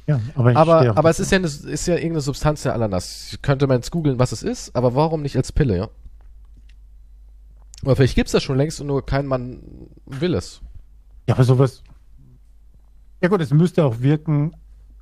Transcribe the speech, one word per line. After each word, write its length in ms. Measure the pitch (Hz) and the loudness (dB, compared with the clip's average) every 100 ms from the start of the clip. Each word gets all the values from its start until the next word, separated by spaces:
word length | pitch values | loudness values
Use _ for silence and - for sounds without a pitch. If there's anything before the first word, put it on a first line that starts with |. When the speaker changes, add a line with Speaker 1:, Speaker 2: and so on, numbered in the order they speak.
| - | -4
Speaker 1:
Ja, 140 | 135 117 139 | -2 -2 2
aber 160 | 123 | 4
ich 60 | 123 | 6
Speaker 2:
Aber, 200 | 160 165 | 6 6
Speaker 1:
stehe 120 | 123 | 4
auf 60 | 110 | 4
Speaker 2:
aber 120 | 160 | 2
Speaker 1:
das. 100 | 160 | 2
Speaker 2:
es 80 | 196 | 0
ist 40 | |
ja 60 | 190 | 0
eine, 360 | 175 143 135 | 0 -6 -10
ist 140 | 147 180 | -6 -2
ja 80 | 165 | -2
irgendeine 260 | 165 160 | -2 -4
Substanz 400 | 139 127 151 151 | -4 -2 -2 -2
der 120 | 135 120 | -4 -2
Ananas. 640 | 110 90 - - - - | -2 -2 -6 -14 -16 -6
Könnte 240 | - 135 139 | -2 0 2
man 120 | 127 | 0
jetzt 120 | - | -2
googeln, 280 | 170 147 123 | -2 -2 0
was 120 | 123 | 0
es 120 | 113 | -2
ist, 320 | 190 247 - 123 | -6 -8 -6 -2
aber 180 | 123 | 0
warum 300 | 127 160 160 | 2 0 -2
nicht 120 | 143 147 | -4 -4
als 160 | - | -2
Pille, 260 | - 139 87 | 0 0 0
ja? 120 | 110 - - - - - - - - - - - - - - - - - - - 139 | -4 -12 -20 -20 -20 -20 -20 -20 -20 -20 -20 -20 -20 -20 -20 -20 -20 -20 -20 -8 -2
Oder 100 | 127 | 4
vielleicht 200 | 127 - | 4 2
gibt's 180 | 240 | 0
das 100 | - | 0
schon 140 | - 131 | 0 -2
längst 240 | 151 - | -2 -4
und 60 | 143 | -4
nur 160 | 139 - | -4 -2
kein 200 | 139 139 | -4 -2
Mann 360 | 131 123 - - 123 - - - | -4 -6 -14 -20 -20 -20 -20 -16
will 280 | 135 175 | -6 -4
es. 280 | 101 - - - - - - - - - | -4 -6 -16 -20 -20 -20 -20 -20 -12 -2
Speaker 1:
Ja, 80 | 127 | 2
aber 80 | |
sowas. 380 | 123 127 131 - - - - - - - - - - - - - - - | 4 4 2 -2 -20 -20 -20 -20 -20 -20 -20 -20 -20 -20 -20 -20 -20 -4
Ja 80 | 180 | 0
gut, 120 | 196 | 0
es 100 | 139 | 2
müsste 340 | 147 175 - 143 | 4 4 2 0
auch 140 | 113 | 2
wirken. 540 | 135 151 156 147 156 - - - - - | 0 0 0 -2 -2 -6 -20 -20 -20 -20